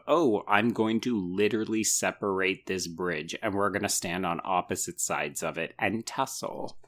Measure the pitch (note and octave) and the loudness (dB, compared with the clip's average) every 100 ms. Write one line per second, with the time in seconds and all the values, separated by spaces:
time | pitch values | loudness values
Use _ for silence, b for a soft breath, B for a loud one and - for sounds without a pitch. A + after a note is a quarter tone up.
0 | - D#3 C#3+ G2+ - G2+ A#2 A2+ A2 A2+ | 2 4 6 4 4 4 4 2 2 2
1 | B2+ A2 F2 F#2+ G#2 G#2+ A2 A2 G#2 - | 0 0 0 2 2 2 0 0 0 0
2 | F#2+ - G2+ F#2+ F#2+ F2+ - F#2+ F2 E2 | 0 0 0 2 2 0 -2 -4 -4 -4
3 | F2+ D#2 E2 - A2 G2 G2+ F#2+ G2+ - | -2 -2 -4 -4 -2 0 0 0 0 -2
4 | F#2 F2+ F#2 E2+ - F2+ - F#2+ - - | -2 -2 -2 -2 0 0 0 -2 -4 -4
5 | - D2+ D2+ C#2 E2 E2 D#2+ - G#2+ A2 | -2 -2 -4 -4 -4 -4 -6 -2 -2 -2
6 | - - C3 - - - - - | -4 -4 -4 -4 -8 -6 -8 -10